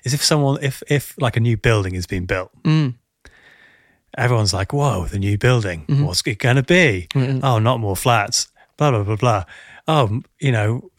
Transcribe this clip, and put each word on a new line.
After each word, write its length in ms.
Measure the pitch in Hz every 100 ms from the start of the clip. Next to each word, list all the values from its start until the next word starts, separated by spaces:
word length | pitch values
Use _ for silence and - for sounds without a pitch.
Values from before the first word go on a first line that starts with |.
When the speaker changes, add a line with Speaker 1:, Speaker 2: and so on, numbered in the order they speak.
Speaker 1:
is 100 | 120
if 80 | 147
someone, 380 | - 156 139 143
if, 200 | 139 - -
if, 260 | 143 - -
like, 180 | 127 -
a 40 |
new 160 | 117 110
building 380 | 123 110 95 90
is 100 | 87
being 200 | 95 90
built, 240 | 95 92 _
Speaker 2:
Mm. 320 | 165 156 143 120 _ _ - _ - _ _ _ _ _ _ -
Speaker 1:
everyone's 360 | 120 120 101
like, 180 | 95 98
"Whoa, 340 | 143 143 95 82
the 120 | 101
new 180 | 98 104
building. 480 | 120 123 101 85 -
Speaker 2:
Mm-hmm. 160 | 143
Speaker 1:
What's 180 | 147 90 -
it 120 | 107
gonna 240 | 123 131
be? 460 | 123 175 160 95 85
Speaker 2:
Mm-hmm. 300 | 139 127 131
Speaker 1:
Oh, 140 | 135 113
not 220 | 110 123
more 160 | 104 95
flats, 520 | 131 117 101 - - _ _ -
blah, 140 | 151
blah, 120 | 117
blah, 140 | 101 107
blah. 280 | 127 107 87 - - - -
Oh, 180 | 156 113
m-, 180 | 104 - -
you 140 | 143
know, 380 | 117 107 120 -